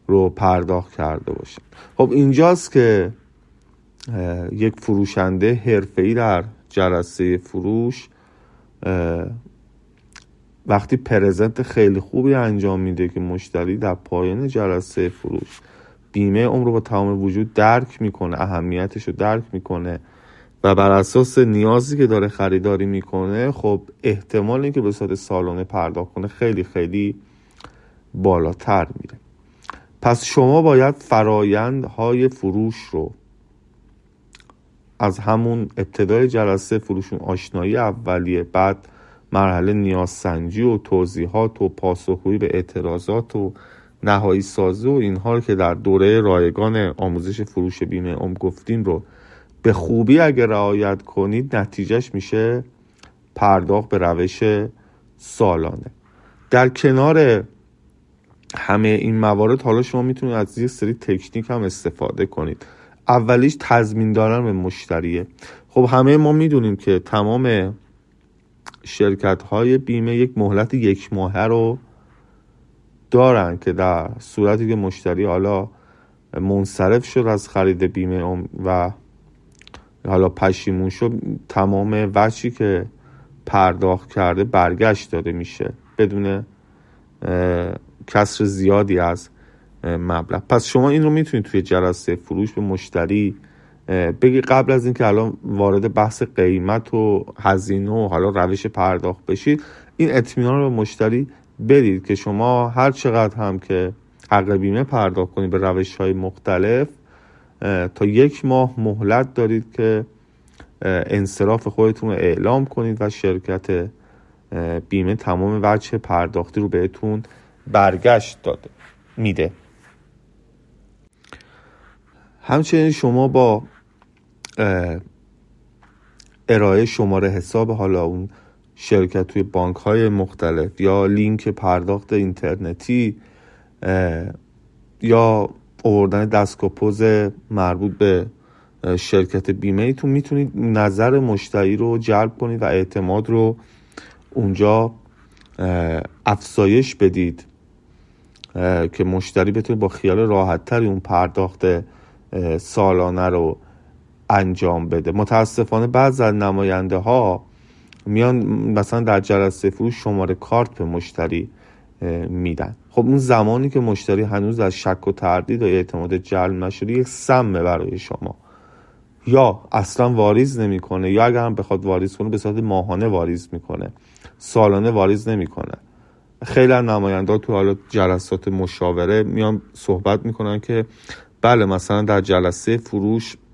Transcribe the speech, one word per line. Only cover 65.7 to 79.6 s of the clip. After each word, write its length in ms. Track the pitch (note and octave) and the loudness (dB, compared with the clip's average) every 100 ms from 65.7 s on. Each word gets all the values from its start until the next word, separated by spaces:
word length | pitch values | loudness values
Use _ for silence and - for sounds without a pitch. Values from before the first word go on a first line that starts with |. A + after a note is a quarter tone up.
| - B2 | 2 4
همهٔ 260 | B2+ C3 D3+ | 4 6 6
ما 140 | D3+ | 6
می‌دونیم 440 | D3+ D#3+ C#3+ A2 G2 | 4 4 2 2 0
که 240 | - F2+ | 0 0
تمام 760 | - G#2+ G#2 A#2+ B2+ A2 F#2 G#2 _ _ _ _ _ _ _ _ - - | 0 -2 0 0 0 0 -2 -6 _ _ _ _ _ _ _ _ -20 -20
شرکت‌های 960 | - - G#2 G2 G2+ F#2 - G#2 A#2+ C3 | -10 0 0 2 0 -2 -2 0 2 2
بیمه 380 | C3 A#2 A2+ A#2+ | 2 -2 0 0
یک 220 | B2 A#2 | 0 0
مهلت 360 | G2+ G2+ A2+ | 0 0 0
یک 400 | C3+ A2+ G2 - | 0 0 0 -2
ماهه 260 | G2 F#2 F#2+ | -4 -2 -2
رو 380 | A2 A#2 A2+ B2 - _ _ _ _ _ _ _ _ _ _ _ _ | 0 2 0 -2 -10 _ _ _ _ _ _ _ _ _ _ _ _
دارن 460 | B2 B2+ A#2+ F2 F2 | 4 6 4 2 -2
که 160 | - | -4
در 360 | F2+ F#2 F2 E2+ A2+ | 0 0 0 -4 -10
صورتی 480 | - - G2+ G#2+ A2+ | -10 0 2 2 0
که 80 | A2 | -2
مشتری 500 | G2 - F2+ F2 G2+ | -2 -4 -4 -2 0
حالا 440 | F2+ G2 G2+ G#2 - _ _ _ _ _ - | 0 0 -2 -4 -12 _ _ _ _ _ -6
منصرف 640 | F#2+ G2 G2 - F#2+ A#2 A#2+ | -2 -2 -2 0 2 2 0
شد 220 | C3 A2+ | -2 0
از 220 | G#2 - | -2 -2
خرید 340 | G2 F#2+ F2+ | 0 0 0
بیمهٔ 380 | F#2 - F#2 F2+ | -2 -2 -4 -4
عمر 240 | E2+ F2+ F2 - F#2 | -4 -6 -8 -8 -2
و 260 | F#2 F2+ G#2 _ _ _ _ _ _ | -2 -2 -6 _ _ _ _ _ _